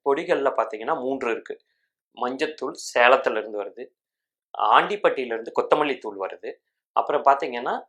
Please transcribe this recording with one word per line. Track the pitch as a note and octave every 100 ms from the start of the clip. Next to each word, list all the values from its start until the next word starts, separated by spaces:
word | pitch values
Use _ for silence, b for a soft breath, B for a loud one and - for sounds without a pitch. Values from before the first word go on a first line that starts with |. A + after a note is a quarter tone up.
பொடிகள்ல | C#3+ C#3+ E3+ D3+ C#3 B2
பாத்தீங்கன்னா | A2+ G#2+ A#2 D#3+
மூன்று | B2+ C3+ A#2+
இருக்கு. | A2+ - - _ _ _ _ _ -
மஞ்சத்தூள் | B2 C3+ D#3 D#3 C3 E3+ - B2
சேலத்துல | A#2+ C3 B2
இருந்து | A2 G#2+ G#2
வருது, | G2 G#2 B2+ _ _ _ _ _ _ -
ஆண்டிப்பட்டியில | G#2+ B2+ F3+ G3+ E3+ D3+ A#2+
இருந்து | A2+ A#2 -
கொத்தமல்லி | A#2+ D#3 D3 -
தூள் | A2 G2
வருது, | F#2+ F2 A#2 - _ _ _
அப்புறம் | - - D3
பாத்தீங்கன்னா, | C3+ C#3+ C3+ A#2+ C3+ A#3